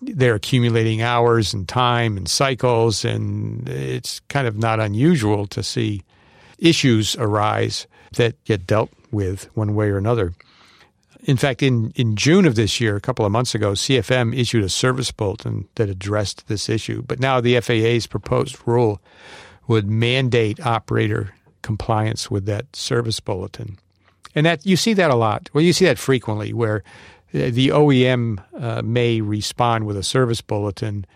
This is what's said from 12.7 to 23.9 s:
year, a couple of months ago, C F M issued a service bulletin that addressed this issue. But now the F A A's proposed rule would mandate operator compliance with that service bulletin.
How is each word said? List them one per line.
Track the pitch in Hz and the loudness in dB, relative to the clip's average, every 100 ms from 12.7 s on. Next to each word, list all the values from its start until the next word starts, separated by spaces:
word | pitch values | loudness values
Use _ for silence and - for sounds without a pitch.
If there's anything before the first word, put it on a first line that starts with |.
| - | 0
year, | 113 101 | 0 0
a | |
couple | - 123 107 | -2 0 0
of | |
months | 107 127 | 2 0
ago, | 110 104 | 0 0
C | 98 - 135 | 0 0 0
F | 104 | 2
M | 127 117 | 0 0
issued | 131 120 117 | 0 0 0
a | 95 | 0
service | - 127 127 123 | 0 0 0 -4
bulletin | - 104 92 120 107 98 | -4 -4 -4 -6 -6 -6
that | - 104 | -4 -4
addressed | 92 95 107 101 - - | -4 -4 -2 -4 -8 -8
this | 107 - | -6 -4
issue. | 113 - 55 | -4 -4 -8
But | - 127 | -6 -2
now | 131 131 | 0 2
the | 117 123 | 2 2
F | 117 | 2
A | |
A's | 117 113 120 - | 2 2 0 -2
proposed | 110 - 127 123 - - | -8 -2 -2 -2 -6 -2
rule | 117 117 104 _ - - - - - - | 2 2 -2 _ -20 -20 -20 -20 -10 0
would | 113 101 | 0 2
mandate | 110 117 131 127 120 110 104 | 0 2 2 2 2 0 -2
operator | 120 113 - 117 110 113 98 - _ _ | -2 -2 -2 -2 0 -2 -6 -12 _ _
compliance | - 107 - 110 107 - - | -8 -4 -2 0 0 -4 -6
with | 104 98 | -4 -4
that | 104 135 | -6 -8
service | - - 123 120 107 | -10 -4 -2 -2 -4
bulletin. | - 95 98 - 110 98 _ | -6 -8 -8 -12 -14 -16 _